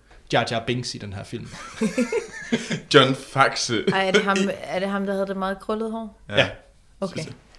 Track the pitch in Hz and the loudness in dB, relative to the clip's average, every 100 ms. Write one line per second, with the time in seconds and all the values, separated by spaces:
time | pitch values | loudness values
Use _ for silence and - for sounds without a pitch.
0 | _ - - 135 117 117 - 123 120 123 | _ -20 0 2 2 0 0 -2 -4 -8
1 | 101 98 98 113 110 - - - 220 - | -10 -10 -8 -10 -10 -14 -14 -4 -2 0
2 | 240 453 - - - 233 - - - 143 | 0 -2 -4 -10 -4 -4 -2 -6 6 8
3 | 131 131 - 135 131 - - 110 196 190 | 8 4 -2 2 2 2 -2 0 2 2
4 | 190 202 196 190 196 - - 180 196 196 | 4 4 4 2 0 -2 -6 -4 -2 -2
5 | 196 196 190 190 190 196 - 214 220 226 | -2 -2 -2 -2 -4 -4 -4 -4 -4 -6
6 | 220 - - 104 104 - - _ _ - | -8 -14 0 2 2 -2 -20 _ _ -10
7 | - 175 156 - - | -8 -6 -10 -12 -20